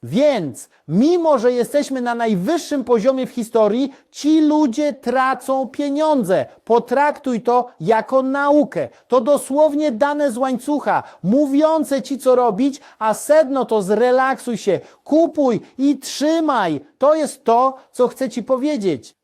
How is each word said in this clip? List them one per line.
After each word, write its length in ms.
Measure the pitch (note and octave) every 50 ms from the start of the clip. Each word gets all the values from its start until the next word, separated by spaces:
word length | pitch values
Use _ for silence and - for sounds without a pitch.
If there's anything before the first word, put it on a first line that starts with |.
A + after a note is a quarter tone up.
| -
Więc, 640 | A#2 C3 G#3 C#4+ D4+ C#4 A3+ E3+ C#3+ A2+ - - _ _ _ _ -
mimo 500 | D3+ F#3 B3 D#4 F4 F4+ E4 D#4+ D4+ A#3
że 140 | G3+ B3 B3
jesteśmy 480 | B3 A#3 - - C#4+ C#4+ - C4+ C4
na 140 | A#3+ A#3+ A#3+
najwyższym 720 | A#3 A#3 A3+ G#3+ F3+ F3 G#3+ E4 E4+ - - D4 C#4+ B3
poziomie 420 | B3 B3 A#3 F#3+ C4 C4+ C4 B3+
w 40 | -
historii, 600 | - - A3+ A3 - A3+ A3 G#3 G3+ A#3+ C#4 C#4 C4+ - _ _
ci 300 | _ - - C#4+ D#4 D#4+
ludzie 520 | D#4 D4+ D4+ D4+ D#4 C#4+ A3 C#4+ D4+ D4 C4+
tracą 760 | C4+ - A#3+ A#3 C4 B3+ C4 C4+ C4 C4+ - C4+ C4 C4+ -
pieniądze. 800 | - - D4 C#4+ C#4 C#4+ D#4 D#4 D4+ C#4 A3 E3+ F#3 D#3+ B2 - - _ _
Potraktuj 760 | - A3 A#3+ A#3 - B3 C4 C#4+ D4 C#4+ D4 - C4+ B3 A3
to 280 | - - A#3+ B3 A#3+ B3 _ _
jako 420 | D#3+ E3 A3 A3 G#3+ A3 C4 C4 C4
naukę. 680 | C4 C4+ C#4 C#4+ C#4+ C#4+ D4+ C#4 - - F3 C#3+ A2+ _ _ _ _
To 120 | - B3+
dosłownie 720 | A#3 C#4 D4 C4+ C#4+ - C4 C#4+ D#4 D#4 C#4+ C#4+ D#4 D4+ A#3+
dane 400 | G#3+ C#4 C#4+ D4 D4 D4 C#4+ A3
z 40 |
łańcucha, 680 | A#3 B3+ C4 C4 - - - D4 C#4+ - G#3+ F#3 D3 A#2+ - - _ -
mówiące 800 | E3+ G#3+ C#4 D4+ C#4 C4+ C#4 D#4 D#4 D#4+ D#4+ D4 - C#4 C4+ -
ci, 160 | - C#4 A#3+
co 160 | - C4 B3+
robić, 460 | B3 B3 A#3+ G#3 F3+ B3+ C#4+ C4+ - - - - _
a 160 | G#3+ A3 G#3+
sedno 500 | G#3+ - - D4 D#4 D#4 B3+ C#4 C4+ B3
to 180 | - A#3 A3 G3
zrelaksuj 760 | F3 G#3+ G#3 A#3+ B3 B3 B3+ C4 C4 C4+ - - - A#3+ F#3+
się, 220 | - G3+ F3+ C#3+ - - - _ _
kupuj 560 | - C#4 D#4 E4 E4 D#4+ D4+ D4 C4 A#3 F3 - - _ -
i 200 | C4 C#4+ D4 C4
trzymaj. 840 | - - - - C4+ D4+ D#4+ E4 E4 D4+ C#4 A#3 G3+ F3 D#3 C#3 C#3+ _ _ _
To 160 | - C#4 D#4
jest 300 | D#4+ D4+ B3 - - _
to, 320 | - A#3 A#3 B3+ C4 C4 C4 - _ _
co 160 | - B3 A#3+
chcę 200 | A#3+ - C4 C4
ci 140 | - B3 G#3+
powiedzieć. 720 | - C4 B3+ B3 D4+ D4+ C4+ G3 F#3+ D#3+ B2 - - _ _